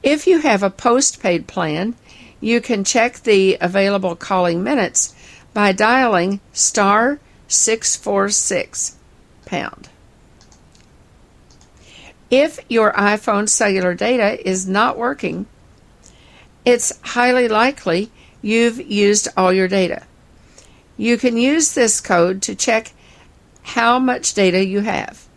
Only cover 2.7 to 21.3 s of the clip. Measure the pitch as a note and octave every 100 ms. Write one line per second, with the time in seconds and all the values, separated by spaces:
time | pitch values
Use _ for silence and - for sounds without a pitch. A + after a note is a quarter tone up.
2.7 | A3 G3 B3 A#3 - - G3+ F#3+ - F3+
3.7 | G3 G3 G3+ F#3+ E3+ - F#3+ F3+ E3+ G#3
4.7 | C#4 F#3 - - - - - - G#3 G3+
5.7 | F#3+ G#3+ B3+ B3 F#3+ F3+ G3+ _ - -
6.7 | - G3 G#3 A#3+ D4 _ - - - -
7.7 | A3+ - - - G3+ G3 G3+ - F#3 -
8.7 | - - - _ _ _ _ - F3 -
9.7 | - - _ _ _ _ _ - - _
10.7 | _ _ - _ _ _ _ _ - _
11.7 | _ - - - _ _ B3+ D4+ - -
12.7 | A3+ G#3+ - G3+ G#3 - G3+ G#3 - G#3+
13.7 | F#3+ F3+ F3+ G#3 B3+ G#3 A3+ - F#3 F#3+
14.7 | G3 A#3+ - A#3+ C#4 E3+ E3 G3+ _ _
15.7 | _ _ _ - _ - - - _ B3
16.7 | A#3+ - - - A#3+ B3 B3+ A#3+ G#3+ B3
17.7 | C#4 - E3+ A3 - - - G#3 A3+ A#3
18.7 | A#3 - G#3 G3+ G#3 - - F#3 F#3+ F#3
19.7 | G3 F3+ - - _ _ - - - -
20.7 | - _ - A3 A#3+ B3+